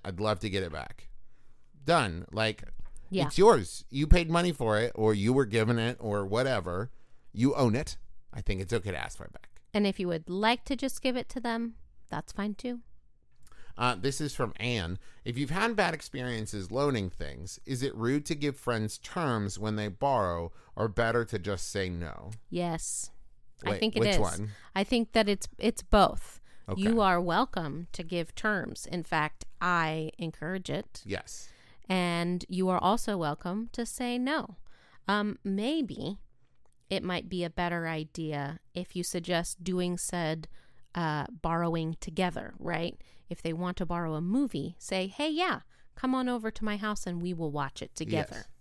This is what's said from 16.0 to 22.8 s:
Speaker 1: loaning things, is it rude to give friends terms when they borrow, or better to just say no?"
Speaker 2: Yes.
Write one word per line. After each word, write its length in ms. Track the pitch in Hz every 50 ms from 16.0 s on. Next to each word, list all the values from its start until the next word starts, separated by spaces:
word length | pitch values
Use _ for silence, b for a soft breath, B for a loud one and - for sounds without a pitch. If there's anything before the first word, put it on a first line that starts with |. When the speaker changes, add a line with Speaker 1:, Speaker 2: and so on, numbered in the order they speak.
| - - - 131 127 123 120 110 107 - 104 104 92 90
Speaker 1:
loaning 380 | 101 131 143 147 131 113 95 90
things, 500 | - - 87 71 67 60 82 90 - - -
is 180 | - 135 120 131
it 120 | 135 -
rude 300 | 110 113 120 139 147 147
to 100 | - 165
give 220 | 147 147 143 135
friends 400 | - - 131 120 110 110 107 -
terms 640 | - - - - 185 165 139 120 110 101 98 - -
when 160 | 104 110 107
they 120 | 107 104
borrow, 640 | 104 90 - 139 139 135 117 98 87 85 85 85 82 b b b b b
or 120 | - 107
better 360 | 113 92 - 117 113 117 120 113
to 120 | - -
just 320 | 98 87 101 98 92 - -
say 180 | - 101 95 90
no?" 420 | 87 85 85 76 - - - 90 110 - - -
Speaker 2:
Yes. 640 | - 175 175 170 165 165